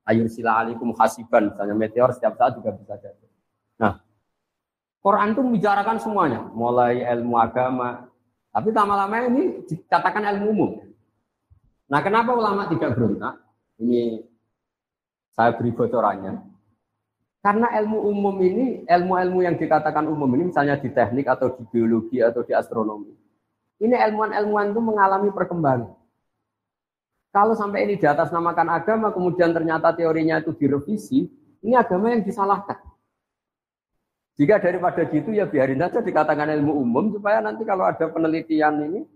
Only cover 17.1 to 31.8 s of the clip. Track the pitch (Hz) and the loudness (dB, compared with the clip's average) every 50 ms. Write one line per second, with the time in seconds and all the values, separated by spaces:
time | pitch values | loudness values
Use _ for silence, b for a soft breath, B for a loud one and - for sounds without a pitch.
17.1 | _ _ _ _ _ _ - 202 202 220 233 233 208 214 214 214 220 214 196 208 | _ _ _ _ _ _ -2 0 2 2 2 0 0 0 -2 0 -2 -2 0 -2
18.1 | 208 202 202 202 190 190 185 180 190 220 262 254 202 - - - 170 180 180 180 | 0 0 0 -2 0 2 2 2 2 2 0 -2 -2 -4 -2 2 2 2 2 2
19.1 | 185 180 185 180 185 185 180 175 165 160 160 147 156 151 151 156 147 151 151 147 | 0 0 0 2 2 2 2 2 0 0 0 2 2 2 2 0 0 0 0 -2
20.1 | 160 151 143 131 123 135 175 180 175 151 143 143 143 139 - 123 - - 117 107 | -2 0 0 0 2 2 0 0 0 0 0 0 0 -2 -4 -2 0 0 0 2
21.1 | 120 135 139 123 131 - - - 127 - 117 - - 120 113 113 117 113 110 - | 0 -2 0 0 0 0 0 -2 -4 -6 -10 -4 0 0 2 2 2 0 0 -2
22.1 | - 123 113 117 117 123 110 - 120 104 117 - 123 120 107 107 107 104 101 104 | 0 2 2 2 2 0 -4 -2 -2 -2 -2 -2 -4 -4 -4 -4 -6 -10 -14 -18
23.1 | - _ _ _ _ _ _ _ _ _ _ _ _ - 202 226 247 226 220 220 | -20 _ _ _ _ _ _ _ _ _ _ _ _ -4 0 0 2 2 2 0
24.1 | 214 208 220 208 196 202 214 208 208 208 202 208 202 226 233 226 214 208 196 190 | 0 -2 -2 -2 -2 -2 -2 0 0 0 0 -2 -2 -2 -2 -2 2 2 2 4
25.1 | 190 190 208 202 196 190 180 - 185 175 156 139 131 120 113 107 - _ _ _ | 2 2 0 0 -2 -2 -4 -4 -2 0 2 2 2 0 -2 -6 -12 _ _ _
26.1 | _ _ _ _ _ _ _ _ _ _ _ _ _ _ _ _ _ _ _ _ | _ _ _ _ _ _ _ _ _ _ _ _ _ _ _ _ _ _ _ _
27.1 | _ _ _ _ - 202 208 220 226 214 208 202 202 190 208 208 202 - 151 147 | _ _ _ _ 2 2 4 4 2 0 -2 -2 -2 -2 0 0 0 2 2 2
28.1 | 147 147 165 151 170 170 170 170 170 170 160 165 170 165 160 - 220 220 220 208 | 4 2 0 0 0 0 0 0 0 0 0 0 0 -2 0 0 0 0 0 -2
29.1 | - 185 180 180 160 180 175 170 170 165 160 165 160 160 160 165 165 165 170 160 | -2 0 -2 0 2 2 2 2 2 2 0 0 0 2 2 2 2 2 2 2
30.1 | 160 160 156 160 160 160 156 165 151 - 147 139 143 143 139 - 214 214 - - | 2 2 2 2 2 0 0 -4 -2 0 0 0 0 0 -2 -4 -6 -6 -4 -2
31.1 | 127 135 170 175 - _ _ _ _ _ - 208 247 254 | 0 0 0 -2 -6 _ _ _ _ _ -2 2 4 4